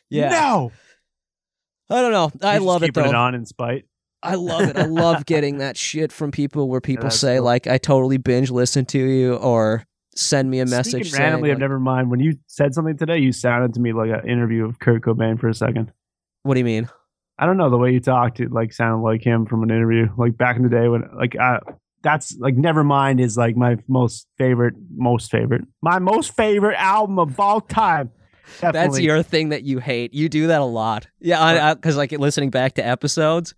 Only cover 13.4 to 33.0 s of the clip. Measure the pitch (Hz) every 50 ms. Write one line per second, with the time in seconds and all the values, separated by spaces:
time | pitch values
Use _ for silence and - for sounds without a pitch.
13.4 | - 123 120 120 127 120 113 120 120 117 113 113 110 113 110 - - - 123 120
14.4 | 120 110 113 113 110 110 117 - - 127 117 113 - 117 113 107 113 113 113 113
15.4 | - 113 110 - - - 110 110 110 113 _ _ _ _ _ _ _ _ _ _
16.4 | _ 139 135 127 123 120 113 110 117 120 - _ _ _ _ _ _ _ _ -
17.4 | 139 170 190 190 170 139 123 120 123 127 127 127 123 135 127 123 120 120 120 -
18.4 | 120 117 123 117 113 107 - - 117 113 113 110 113 113 113 113 - 123 117 113
19.4 | 110 - 120 113 110 113 113 113 113 113 113 113 113 113 - 123 120 117 117 -
20.4 | 127 123 120 120 127 120 120 117 117 120 117 113 - - - - 127 123 - -
21.4 | 123 127 123 - - - - - _ _ _ _ - 156 151 156 - - - -
22.4 | 120 139 131 123 147 170 160 156 147 147 143 139 139 135 131 127 127 117 104 120
23.4 | 120 117 107 123 123 123 120 113 - - 131 127 123 117 - - - _ _ -
24.4 | 131 127 127 117 120 120 104 - - - - - 127 120 120 117 - - - 113
25.4 | 113 110 117 - - - _ _ - 165 175 185 180 185 214 330 302 - - -
26.4 | 220 214 208 208 196 214 202 - 190 190 196 214 214 196 196 180 170 147 127 -
27.4 | 202 202 208 220 208 - - 220 208 185 165 151 135 120 - _ _ _ _ _
28.4 | _ - - - 180 170 160 160 175 180 139 131 147 151 151 156 165 - - 160
29.4 | 160 151 151 143 - 139 135 127 120 143 127 117 120 117 - 143 156 160 147 151
30.4 | 156 165 165 151 139 123 117 113 110 113 110 107 - - _ _ - 170 175 156
31.4 | 160 160 165 165 147 151 160 - - 165 147 143 143 131 156 143 139 143 - -
32.4 | 143 135 117 127 127 131 - - 101 117 127 -